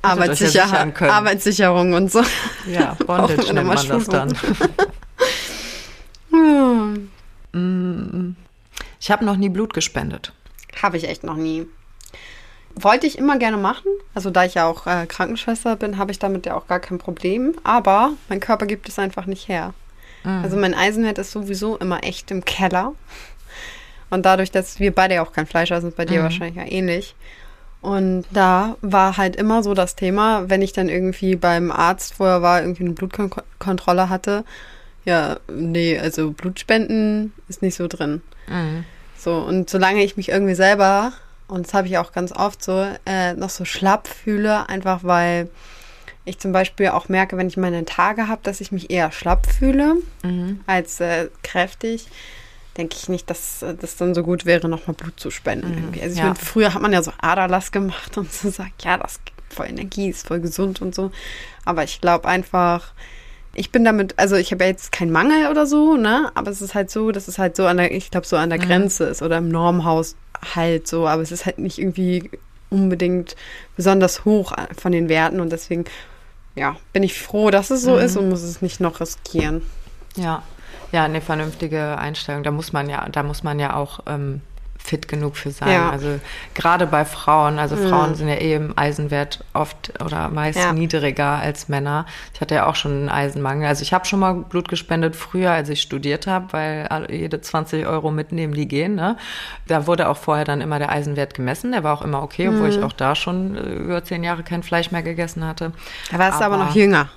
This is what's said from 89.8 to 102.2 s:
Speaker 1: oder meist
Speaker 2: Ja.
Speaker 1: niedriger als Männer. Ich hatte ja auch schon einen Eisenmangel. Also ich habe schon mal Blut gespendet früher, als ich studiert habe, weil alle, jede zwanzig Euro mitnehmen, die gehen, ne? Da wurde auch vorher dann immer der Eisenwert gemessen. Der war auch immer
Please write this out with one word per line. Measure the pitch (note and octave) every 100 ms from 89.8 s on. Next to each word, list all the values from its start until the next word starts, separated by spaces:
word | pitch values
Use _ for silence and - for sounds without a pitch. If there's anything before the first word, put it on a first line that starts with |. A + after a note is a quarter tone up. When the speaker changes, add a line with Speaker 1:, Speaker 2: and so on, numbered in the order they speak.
| - -
Speaker 1:
oder | D#3 D3+ D#3
meist | D#3 D3+ D#3
Speaker 2:
Ja. | F3+
Speaker 1:
niedriger | D#3+ E3 E3 C#3+ C#3 C#3+ D3
als | D3 C#3+ -
Männer. | C#3 C#3+ D3+ D#3+ - -
Ich | -
hatte | - D3+
ja | -
auch | D3
schon | D3
einen | C#3+ C#3+
Eisenmangel. | - C#3+ C#3+ C3+ C#3 D3+
Also | C#3+
ich | D3
habe | F#3 F#3
schon | G3
mal | F#3+ F3+
Blut | D#3+ F3+ F3
gespendet | E3 - E3 D#3+ D#3+
früher, | - F#3 F#3
als | E3 D3
ich | C#3+
studiert | - C3+ C#3+ D3 -
habe, | F#3 F#3
weil | D#3 D#3 D3+ D3+
alle, | D#3 -
jede | - D#3+ D#3
zwanzig | - D#3+ D#3 D#3 -
Euro | D#3+ D#3
mitnehmen, | D3+ D3+ E3+ D#3
die | D3 D3
gehen, | C#3 F3 G#3
ne? | F3 A#3 - - - - -
Da | D#3+ D3
wurde | E3+ E3
auch | C#3+
vorher | - D3+ D3+
dann | C#3+
immer | D#3 D3
der | D3
Eisenwert | D3 D3 C#3+ C#3
gemessen. | - B2+ D3+ A#3+
Der | B3
war | D3+
auch | D3
immer | - C#3